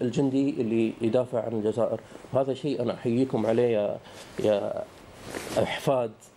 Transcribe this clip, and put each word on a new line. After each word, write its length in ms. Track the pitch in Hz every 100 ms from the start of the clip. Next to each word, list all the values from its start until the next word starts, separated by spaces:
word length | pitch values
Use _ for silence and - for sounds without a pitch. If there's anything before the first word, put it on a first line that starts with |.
الجندي 480 | 127 113 139 135 139
اللي 440 | 151 113 113 110 -
يدافع 440 | 117 123 120 120 113
عن 60 |
الجزائر. 480 | 113 107 113 110 113 - - -
وهذا 200 | 127 135
شيء 280 | 123 151 -
أنا 120 | 117
أحييكم 520 | 90 123 117 135 120 110
عليه 220 | 113 120 110
يا، 200 | 104 - - - - -
يا 400 | 104 101 104 - - - - - - - - -
أحفاد، 480 | 104 - - 131 117 - -